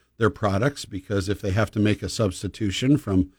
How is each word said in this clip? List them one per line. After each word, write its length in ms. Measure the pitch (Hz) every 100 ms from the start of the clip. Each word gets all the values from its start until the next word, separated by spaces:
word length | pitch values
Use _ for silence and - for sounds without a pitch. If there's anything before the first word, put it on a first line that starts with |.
| _ -
their 140 | 113
products, 540 | - 107 98 127 143 -
because 440 | 101 - 101 92
if 100 | 101
they 120 | 104
have 180 | 95 107
to 100 | -
make 220 | 104 101
a 80 | 92
substitution 880 | - 107 90 101 - 110 95 131 143
from, 340 | - 95 92